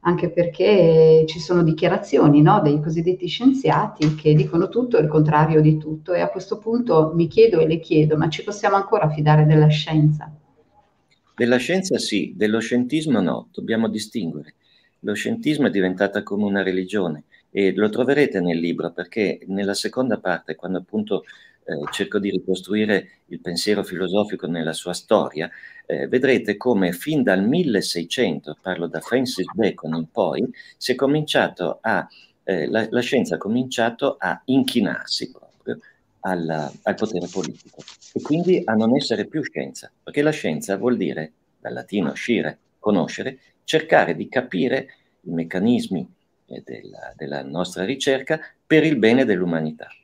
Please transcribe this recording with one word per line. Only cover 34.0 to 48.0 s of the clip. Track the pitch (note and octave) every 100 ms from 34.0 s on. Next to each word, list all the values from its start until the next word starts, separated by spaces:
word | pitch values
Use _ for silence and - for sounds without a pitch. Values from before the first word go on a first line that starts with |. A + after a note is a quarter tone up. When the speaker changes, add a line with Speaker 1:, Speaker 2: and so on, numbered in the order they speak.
| C#3 -
Speaker 2:
a | F#2+ - -
inchinarsi | C3 B2 B2 F#2+ - - - -
proprio | - _ _ - - - _ _ _
alla, | - F#2 D#2+ D#2 D2 -
al | - G2
potere | G#2+ F2+ E2+
politico | F#2+ E2 - - - - - -
e | -
quindi | - D3+ F3 F#3 -
a |
non | A2 A2 C3+
essere | C#3+ G#2+ G2+
più | D#3+
scienza, | - - C#2 - - _
perché | - -
la | D3
scienza | D3+ F#2+ D2+ D2+ F#2+
vuol | A2+ A#2
dire, | F2+ D2 D#2 _ _ _
dal | -
latino | B1 - G#2 D#2
scire, | - - A#2 D#2 - _ _
conoscere, | - G2+ D2+ - G#2+ B2+ _ _
cercare | - D#3+ D#3+ E3 E2+ E2+
di | -
capire | - B2+ F#3 C3+ C3 - _ _ _
i | -
meccanismi, | E2+ E2 F#2 G#2+ A#2+ - F2+ - _ _ _ _
eh, | B1
della, | - A#1 G1+ G1+ - -
della | D2 C#2+
nostra | C2+ D#2 F2+ F2+
ricerca | F#2+ C3+